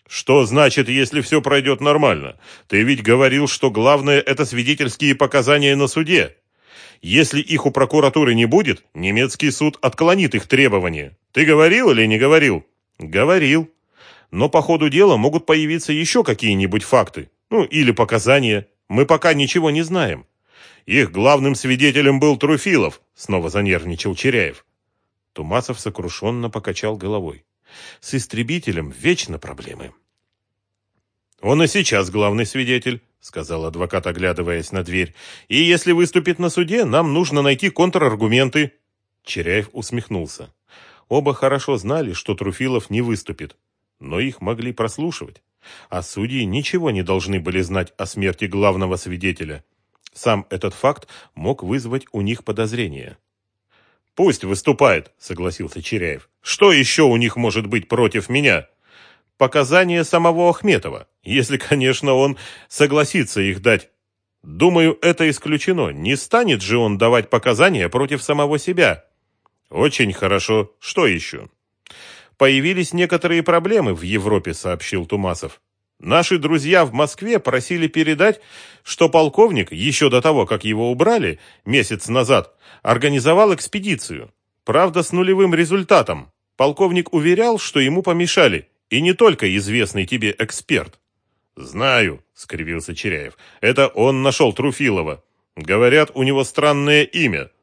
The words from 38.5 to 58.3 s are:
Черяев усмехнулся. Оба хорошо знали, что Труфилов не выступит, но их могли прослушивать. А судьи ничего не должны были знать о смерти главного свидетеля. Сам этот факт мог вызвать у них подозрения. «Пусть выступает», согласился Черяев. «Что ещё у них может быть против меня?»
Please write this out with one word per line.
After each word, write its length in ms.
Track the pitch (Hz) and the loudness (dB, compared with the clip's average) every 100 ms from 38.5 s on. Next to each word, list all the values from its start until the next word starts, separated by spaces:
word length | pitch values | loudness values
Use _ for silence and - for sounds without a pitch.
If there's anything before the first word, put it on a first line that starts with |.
| 151 143 _ _ _ _ _ | 0 -4 _ _ _ _ _
Черяев 460 | - - 82 101 101 | -12 -8 -4 -4 -4
усмехнулся. 800 | - 87 120 - 95 76 - 73 _ _ - - _ - | -10 -8 -8 -8 -8 -10 -14 -20 _ _ -20 -20 _ -4
Оба 260 | 131 143 | -2 0
хорошо 420 | 131 135 139 139 127 | 0 0 -2 -2 -4
знали, 360 | 98 156 123 | -2 -4 -4
что 220 | 87 - | -8 -6
Труфилов 560 | 95 95 90 131 123 - | -6 -6 -6 -4 -4 -4
не 100 | 107 | -4
выступит, 560 | 120 107 - - 80 _ _ _ _ _ | -4 -4 -8 -14 -14 _ _ _ _ _
но 220 | 69 85 | -10 -6
их 200 | 135 127 | -6 -6
могли 320 | 95 117 120 | -8 -6 -8
прослушивать. 680 | 113 113 - 165 - - - _ _ - - - | -6 -6 -4 -8 -8 -14 -20 _ _ -20 -20 -12
А 140 | 90 | -10
судьи 420 | 87 - 113 131 | -10 -8 -6 -4
ничего 460 | 101 117 139 185 160 | -4 -4 -4 -2 -2
не 120 | 101 | -2
должны 380 | 87 95 87 98 | -2 -2 -2 -6
были 200 | 82 92 | -4 -4
знать 300 | 87 95 90 - | -2 -4 -6 -8
о 100 | 95 | -10
смерти 380 | - 95 - | -4 -4 -4
главного 520 | 101 98 101 95 95 90 | -6 0 0 0 -2 -6
свидетеля. 680 | 92 90 95 85 80 73 _ _ _ _ - | -8 -6 -6 -6 -10 -14 _ _ _ _ -20
Сам 340 | - 120 104 - | -6 -2 -2 -4
этот 240 | 113 104 | -8 -8
факт 340 | - 135 147 - - - | -4 -4 -4 -12 -20 -20
мог 280 | - 85 - | -8 -6 -6
вызвать 440 | 90 131 117 135 - | -4 -6 -4 -8 -8
у 80 | 110 | -6
них 240 | 101 - | -4 -6
подозрения. 720 | - 104 110 117 98 69 64 - _ _ _ _ _ _ _ _ _ | -6 -4 -4 -4 -8 -8 -18 -20 _ _ _ _ _ _ _ _ _
«Пусть 300 | - 185 143 | 0 2 2
выступает», 680 | 95 98 - 131 135 85 - _ | -4 -4 -2 2 4 2 -4 _
согласился 640 | - 87 90 87 80 85 | -12 -6 -6 -6 -10 -10
Черяев. 460 | - 107 85 69 _ _ | -8 -6 -6 -8 _ _
«Что 300 | - - 202 | -6 2 4
ещё 360 | 151 127 - 147 | 4 2 4 4
у 80 | 117 | 4
них 200 | 117 120 | 0 -2
может 300 | 117 110 104 | -2 -2 -4
быть 220 | 113 - | -6 -2
против 400 | 117 110 107 | 0 0 -2
меня?» 400 | - | -4